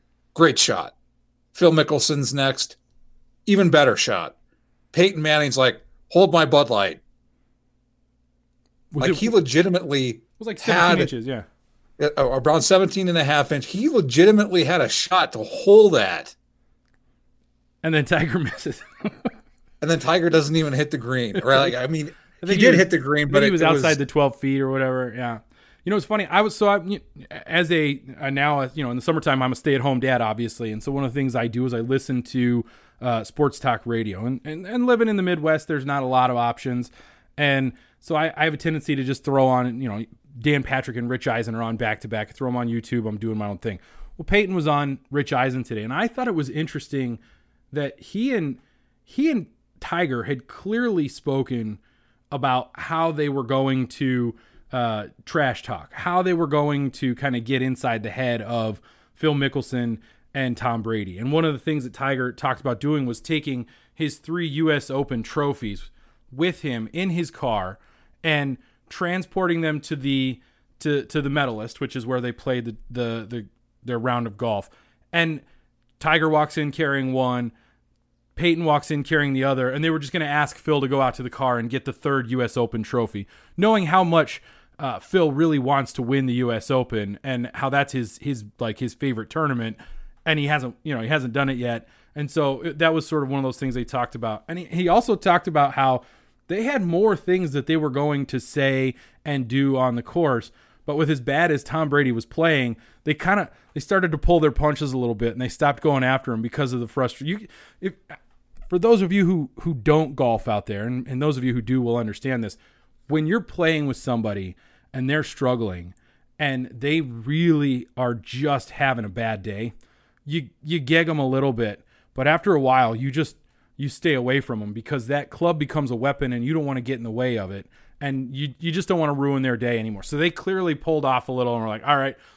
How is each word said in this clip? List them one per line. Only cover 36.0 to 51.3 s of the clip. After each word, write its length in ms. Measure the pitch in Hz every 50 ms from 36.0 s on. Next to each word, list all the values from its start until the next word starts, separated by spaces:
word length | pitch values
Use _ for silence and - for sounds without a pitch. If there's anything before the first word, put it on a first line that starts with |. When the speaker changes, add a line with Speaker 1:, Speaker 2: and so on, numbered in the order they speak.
Speaker 2:
a 40 | 131
lot 220 | 127 127 127 127 127
of 80 | 123
options. 540 | 120 120 120 120 - - 135 123 123 120 - - - - - _ _ _ _ _ -
And 340 | 147 143 139 135 131 127 120 - _ _ _ _
so 160 | - - 165
I, 160 | 151 160 160 -
I 80 | - 151
have 80 | 160
a 60 | 151 -
tendency 360 | - 165 156 151 - - 143
to 80 | 135
just 220 | 131 127 139 - -
throw 220 | 143 135 139 131
on, 340 | 131 127 127 123 123 117 123
you 80 | 135 117
know, 160 | 101 107 117 - - - _ 139 143 120
Dan 240 | 113 147 147 139
Patrick 360 | 127 - 135 131 - - 113 120
and 100 | 120 120
Rich 180 | 127 123 -
Eisen 280 | 135 113 117 113 117 110
are 80 | 113
on 160 | 117 113 113 104
back-to-back. 500 | 123 107 110 - - 110 113 107 107 -
I 40 |
throw 160 | - - 135 127
'em 80 | 123
on 120 | 123 120 117
YouTube. 400 | 117 117 117 - 123 120 110 110
I'm 80 | 107
doing 220 | 104 110 113 110 107
my 80 | 104
own 100 | 104 101
thing. 240 | 95 - 113 98 - - - - - - - - -
Well, 80 | 160
Peyton 280 | - 190 208 208 185 190
was 140 | 175 147 151
on 300 | 147 143 147 139 135 127 _ _
Rich 220 | 139 147 139 -
Eisen 320 | 147 127 127 135 127 131 117
today, 180 | - 120 107
and 120 | 107 117 131
I 140 | 165 220 233
thought 200 | - 262 254 240
it 60 | 190
was 160 | 156 143 127
interesting 680 | - 151 160 147 - 147 - - 143 135 127 120 117 110 - _ _ _ _ _ _ _ _ _
that 260 | 135 147 143 135 - -
he 360 | - - - 202 233 277 254
and, 240 | 208 160 139 123 - _ _ _ _ _ _ _ _
he 280 | _ _ - - 294 330
and 160 | 294 214 156 - _ _ _ _ _ _
Tiger 440 | - - 170 170 180 143 127 117 107
had 220 | 139 143 123 -
clearly 600 | - - - - 190 220 233 247 233 202 170 147 127
spoken 720 | - - - 139